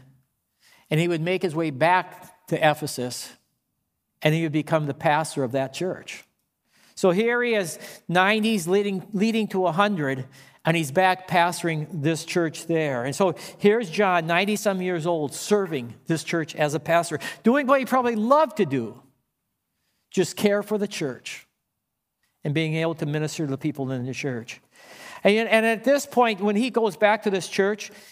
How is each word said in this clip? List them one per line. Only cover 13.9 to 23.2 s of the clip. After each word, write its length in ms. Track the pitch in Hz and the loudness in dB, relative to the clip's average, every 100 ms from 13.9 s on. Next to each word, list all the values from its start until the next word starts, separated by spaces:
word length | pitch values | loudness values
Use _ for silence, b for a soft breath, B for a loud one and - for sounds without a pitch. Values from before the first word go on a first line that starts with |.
| 156 202 175 160 | 0 2 2 2
ninety-some 520 | 170 202 208 214 190 | 0 2 0 0 -2
years 280 | 180 175 165 | -2 -2 -2
old, 260 | 165 143 | -2 -2
serving 640 | - - 208 185 151 120 - - | -6 0 0 0 -4 -8 -14 -4
this 180 | 160 | -4
church 320 | - 170 151 - | -2 -4 -4 -2
as 200 | 151 151 | -2 -2
a 40 | |
pastor, 380 | 151 170 170 151 B B | 0 0 0 -6 B B
doing 240 | 220 277 262 | 2 2 4
what 140 | 277 | 0
he 60 | 254 | 2
probably 280 | 262 240 226 | 0 0 0
loved 420 | 220 285 311 - | 2 4 4 0
to 80 | 170 | -2
do, 340 | 135 113 110 _ _ _ _ _ _ _ _ _ _ _ | 0 -4 -10 _ _ _ _ _ _ _ _ _ _ _
just 240 | - 170 - | -2 -2 0
care 260 | 208 202 | 0 0
for 160 | 202 214 | 0 -4
the 100 | 202 | -4
church 600 | - 143 113 - - - _ _ _ _ _ _ _ _ _ | -4 -8 -8 -14 -16 -18 _ _ _ _ _ _ _ _ _
and 100 | 156 | -4
being 220 | 147 160 160 | -2 -2 -2
able 180 | 165 | -2
to 140 | 160 151 | 0 -2
minister 380 | 151 | 0